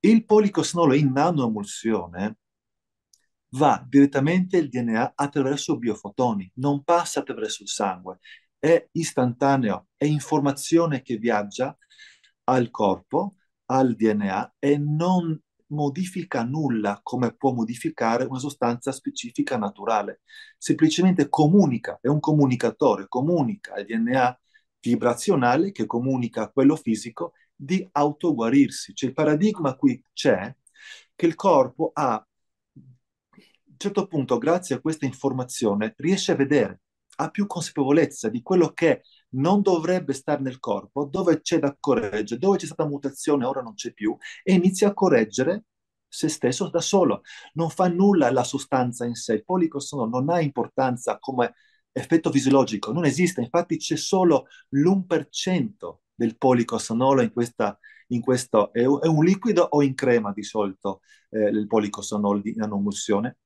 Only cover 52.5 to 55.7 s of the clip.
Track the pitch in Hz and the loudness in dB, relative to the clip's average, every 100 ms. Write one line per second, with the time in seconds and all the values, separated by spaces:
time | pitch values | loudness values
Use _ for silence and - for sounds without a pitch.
52.5 | 139 120 107 107 143 156 135 180 - 113 | 4 4 -2 -4 -2 0 2 0 0 -2
53.5 | 170 175 156 - 160 - 190 185 139 - | -2 -2 -6 -4 -6 0 2 4 4 0
54.5 | - _ 139 160 196 180 - - - - | -20 _ 2 4 2 0 -4 -4 -6 -2
55.5 | 180 113 | -2 -2